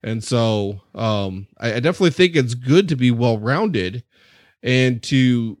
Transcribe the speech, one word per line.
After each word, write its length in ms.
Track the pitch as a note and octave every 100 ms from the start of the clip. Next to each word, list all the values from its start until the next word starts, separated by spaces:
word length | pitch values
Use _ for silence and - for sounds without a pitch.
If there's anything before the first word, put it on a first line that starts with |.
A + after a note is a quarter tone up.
And 200 | A2 A2+
so, 580 | A2 A#2+ A2+ G#2+ G2+ F#2+ _
um, 540 | G2 A2+ G#2+ G2 F#2+ G2 _
I, 180 | A#2 A2+
I 40 |
definitely 320 | C#3 F3+ F3+
think 240 | D3 F3+ E3
it's 180 | B2
good 340 | A#2+ B2+ D#3 G3+
to 60 | C#3
be 160 | B2
well-rounded 920 | A#2 A#2+ A2+ G#2+ C#3+ G#3+ C3+ F2+ A2+ - _ _ _ _ _
and 400 | A#2+ B2+ B2+ B2
to 540 | - C3+ B2+ B2 A2+ G2+